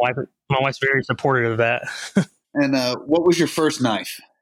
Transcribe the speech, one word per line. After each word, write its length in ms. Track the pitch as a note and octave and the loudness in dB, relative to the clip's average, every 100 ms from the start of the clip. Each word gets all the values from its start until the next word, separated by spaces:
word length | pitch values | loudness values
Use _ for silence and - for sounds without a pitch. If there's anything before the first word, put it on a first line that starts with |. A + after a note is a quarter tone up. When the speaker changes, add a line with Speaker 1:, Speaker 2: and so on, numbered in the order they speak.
Speaker 1:
wife, 160 | B2 B2+ - _ - | 0 -2 -8 _ -4
my 80 | C3+ | -2
wife's 180 | C3+ - | -2 -2
very 240 | C3+ C3+ | 0 0
supportive 480 | - B2 C#3+ B2+ A#2 | 0 -2 0 2 2
of 60 | A2+ | 2
that. 240 | A#2 A#2+ - - - G3+ | 2 0 -4 -10 -4 -2
<laughs> 100 | D3 _ _ C#3+ | -2 _ _ -2
Speaker 2:
And, 160 | C#3 | 0
uh, 220 | C3+ B2+ B2 | 0 0 -4
what 180 | C#3+ E3 F3 | 0 2 4
was 120 | E3 | 4
your 100 | D3 | 2
first 340 | - D#3 D3+ | 0 0 0
knife? 360 | B2 G2+ F2 - - _ | 0 -2 -6 -14 -20 _